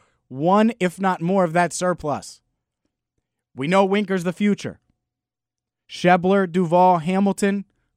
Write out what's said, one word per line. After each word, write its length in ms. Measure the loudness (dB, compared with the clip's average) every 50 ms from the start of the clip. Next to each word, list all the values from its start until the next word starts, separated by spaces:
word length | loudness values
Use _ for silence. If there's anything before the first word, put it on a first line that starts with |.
| _ _ _ _ _ -14
one, 420 | -8 -4 0 2 2 4 2 2 0 -2
if 220 | -4 -4 -4 -2
not 200 | -2 -2 -2 -2
more, 220 | -2 -2 0 0 0
of 100 | 0 0
that 200 | 0 -2 -2 -2
surplus. 680 | -4 -4 -4 -4 -4 -6 -6 -6 -8 -8 -14 -20 _ _ _ _ _ _ _ _ _ _ _ _ _ _ _ _ _ _ _ _ _ _ _ _
We 120 | -8 -4 0
know 180 | 2 2 2
Winker's 380 | 2 2 -2 -2 -2 -4 -4 -4
the 100 | -4 -4
future. 460 | -2 0 0 0 -2 -4 -10 -12 -14 _ _ _ _ _ _ _ _ _ _ _ _ _ _ _ _ _ _ _ _ _ -20
Schebler, 640 | -8 -2 2 4 4 4 4 2 2 0 0 0
Duvall, 480 | -2 -2 0 2 2 4 4 4 4 2
Hamilton, 680 | 0 -2 -2 0 0 0 0 0 -2 -2 -2 -2 -6 _ _ _ _ _ _